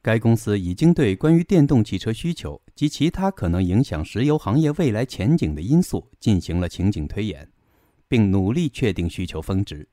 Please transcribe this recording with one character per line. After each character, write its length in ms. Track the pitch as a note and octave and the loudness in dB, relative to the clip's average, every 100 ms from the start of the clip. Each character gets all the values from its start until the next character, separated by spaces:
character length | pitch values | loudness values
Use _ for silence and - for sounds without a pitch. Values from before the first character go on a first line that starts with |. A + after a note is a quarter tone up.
该 160 | - A2+ | 0 2
公 160 | A#2 | 4
司 240 | A#2 - G#2 | 2 2 -2
已 160 | F2 | -2
经 200 | F2+ D#3+ | 2 4
对 200 | E3+ A#2+ | 4 2
关 220 | F#2+ D3+ E3 | 2 4 4
于 80 | |
电 240 | F3 F#3 C#3+ | 4 2 4
动 160 | C3 | 4
汽 140 | G#2 G2 | 2 -2
车 160 | A2+ | -4
需 200 | A2+ E3+ | -4 -6
求 280 | E3 D2+ C#2+ _ | -6 -10 -12 _
及 140 | - D3 | -4 -4
其 240 | - D3 | 0 -2
他 180 | - G3 | 0 -4
可 200 | G3 F2 | -2 -2
能 120 | F2 | 0
影 220 | F2+ G2 | 2 2
响 220 | C#3 D#2 D#2+ | 0 -4 -6
石 180 | G2+ | -2
油 140 | C#3+ D3+ | 0 0
行 200 | - C3+ | 0 0
业 140 | D3+ | 0
未 180 | D3 D3+ | 0 -2
来 160 | G#2+ C3 | -2 -6
前 300 | - G2+ E3 | -2 0 2
景 180 | D#2+ | 0
的 80 | D2 | -4
因 220 | F#2 D#3+ | 0 2
素 260 | F#3 F#2+ - _ | 2 -6 -8 _
进 180 | - F#2+ | 0 0
行 180 | - E2+ | 0 -4
了 120 | F2 | -4
情 200 | - F#2+ | -2 -2
景 160 | F2+ D2 | -2 -6
推 200 | - G#2+ | -6 -6
演， 200 | D2 C#2+ _ _ _ _ _ _ | -8 -18 _ _ _ _ _ _
并 240 | A#2 G2+ | 2 4
努 220 | G2 F#2+ | 2 0
力 160 | C#3 D#3+ | -2 -4
确 240 | - A#2 | -2 -4
定 160 | F2+ E2+ | -2 -6
需 160 | - F2+ | -6 -10
求 160 | D#2 | -8
峰 240 | E2 F#2+ G2 | -4 -4 -4
值。 200 | D2+ D2+ | -10 -18